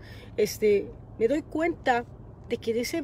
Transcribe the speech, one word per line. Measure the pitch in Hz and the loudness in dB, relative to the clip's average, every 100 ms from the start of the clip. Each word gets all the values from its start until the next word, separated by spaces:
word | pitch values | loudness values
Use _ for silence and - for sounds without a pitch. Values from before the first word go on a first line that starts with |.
| - - - - | -16 -16 -8 0
este, | 208 - 214 202 - - - - | 0 4 4 4 2 -10 -14 0
me | 220 | 2
doy | 294 | 2
cuenta | - 311 339 330 - 240 240 - - - - | 0 0 0 0 2 2 0 -12 -18 -16 -6
de | 233 | -4
que | - 226 | -2 -2
ese, | 233 330 | 0 -4